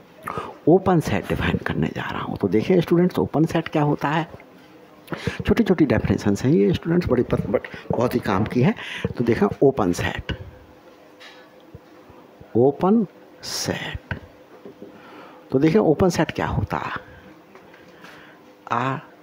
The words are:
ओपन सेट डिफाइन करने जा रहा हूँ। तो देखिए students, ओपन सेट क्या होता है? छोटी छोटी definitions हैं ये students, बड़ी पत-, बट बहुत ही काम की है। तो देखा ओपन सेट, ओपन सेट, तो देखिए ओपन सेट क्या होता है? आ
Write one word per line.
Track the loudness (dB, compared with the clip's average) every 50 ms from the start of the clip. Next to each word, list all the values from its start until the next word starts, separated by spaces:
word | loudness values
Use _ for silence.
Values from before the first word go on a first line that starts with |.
| -20 -20 -20 -16 -14 -10 -10 -10 -10 -12 -14 -2 4 4
ओपन | 4 4 4 4 2 2
सेट | 2 0 -2 -2 -2 -4
डिफाइन | -4 -2 0 -2 -2 -2 -4
करने | -4 -2 -2 -2 -2 -4
जा | -6 -8 -8
रहा | -8 -8
हूँ। | -8 -8 -4
तो | -2 0 0
देखिए | 2 2 2 2 2 2
students, | 2 2 4 4 4 2 2 0
ओपन | -2 0 0 0 0
सेट | 2 0 -2 -2 -2
क्या | -2 0
होता | 0 0 0 -2 -2 -2
है? | -2 -2 -4 -6 -10 -20 -20 -20 -20 -20 -20 -20 -20 -20 -20 -20 -20 -20 -16 -14 -12 -8 -8 -8 -8 -2 0
छोटी | 2 2 4 4
छोटी | 4 4 4 4
definitions | 4 2 2 2 0 0 0 0 0 0 0 2
हैं | 2
ये | 2 4 4 2 0
students, | 0 -2 0 0 0 0 2
बड़ी | 0 0
पत-, | 0 0 -2 -2 -2
बट | -2 -2 -4 -4 -8 -14 -10 -8 -4
बहुत | -2 -2 0 0 -2
ही | -2
काम | -2 -2 0 0 -2
की | 0 0 2
है। | 2 2 2 0 -6 -12 -8 -6 -6 -4 -4
तो | -2 0
देखा | 0 2 2 2 0 2 4
ओपन | 2 4 4 2 0 0
सेट, | 0 -2 -2 -4 -4 -6 -8 -8 -10 -10 -12 -18 -20 -20 -20 -20 -20 -20 -20 -20 -20 -20 -20 -20 -20 -20 -20 -20 -20 -20 -20 -20 -20 -20 -20 -20 -20 -20 -20 -20 -20 -20 -20 -20 -20 -20 -20 -20 -20 -20 -10 -2 2
ओपन | 2 4 4 2 2 2 2 2 2 0 -2 -6 -14 -20 -20 -20 -16
सेट, | -12 -10 -8 -6 -6 -6 -6 -6 -8 -10 -12 -12 -10 -12 -12 -12 -14 -18 -20 -20 -20 -20 -20 -20 -20 -20 -20 -20 -20 -20 -20 -20 -20 -20 -20 -20 -20 -20 -20 -20 -6 -2
तो | 0 2
देखिए | 4 4 4 4
ओपन | 4 4 4 4 2 2
सेट | 2 2 -2 -2
क्या | -2 -4 -4
होता | -2 -2 -2 -2 -2 -4 -6
है? | -6 -8 -10 -12 -14 -18 -20 -20 -20 -20 -20 -20 -20 -20 -20 -20 -20 -20 -20 -20 -20 -20 -20 -20 -20 -20 -20 -20 -20 -20 -20 -20 -20 -20 -20 -20 -8 -6
आ | -4 -2 -2 -2 -4 -6 -10 -14 -20 -20